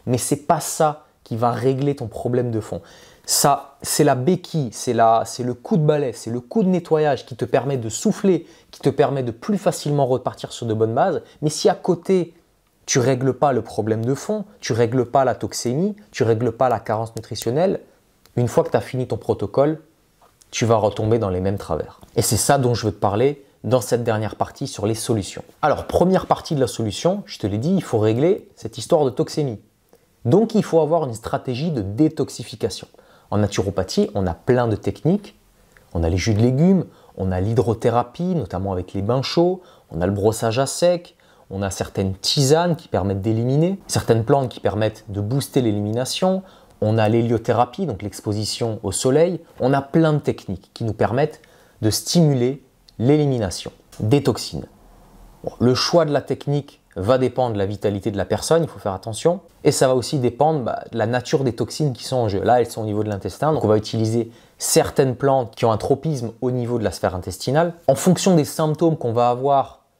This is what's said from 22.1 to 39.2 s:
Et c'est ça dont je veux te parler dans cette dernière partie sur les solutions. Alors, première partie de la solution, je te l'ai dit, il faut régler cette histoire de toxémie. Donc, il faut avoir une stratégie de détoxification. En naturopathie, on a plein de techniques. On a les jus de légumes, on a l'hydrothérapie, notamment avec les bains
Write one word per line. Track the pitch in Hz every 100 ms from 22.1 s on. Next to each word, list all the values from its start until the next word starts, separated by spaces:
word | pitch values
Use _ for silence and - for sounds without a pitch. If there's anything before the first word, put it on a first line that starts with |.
| -
Et |
c'est | 110 101
ça | - 143
dont | 123
je | 117 107
veux |
te | 104
parler | 104 101 135 147 - _ 107
dans | 123
cette | 110 120 117
dernière | 110 107 -
partie | - - 139
sur | - 104
les | 113
solutions. | - 113 90 - - _
Alors, | 151 117 -
première | - 180 185 -
partie | 151 - 147
de |
la | 123
solution, | - 110 - 170 202 -
je | -
te | 104
l'ai | 104
dit, | 143 190
il |
faut | - 113
régler | 107 113 160 220 - -
cette | - -
histoire | - 165
de | 135
toxémie. | 123 156 - 143 104 - _ _ _ _ _
Donc, | 117 170 226 214
il |
faut | - 165
avoir | 151 170
une | 143
stratégie | 110 - 135 - 123 170
de | 139
détoxification. | 98 107 156 156 135 - 123 110 110 - - _ _ _ -
En | 104
naturopathie, | 101 - 98 95 92 - 208 104
on | 92
a |
plein | 85 - 123 117
de | 98
techniques. | - - 151 202 - - _ _ _ _ _
On | 85
a | 85
les | 90
jus | 113
de | 104
légumes, | 120 131 175 190 - - - -
on | 95
a | 92
l'hydrothérapie, | 101 117 113 104 123 117 120 - 180 175
notamment | 98 90 98
avec | 92 90
les | 98
bains | 101 127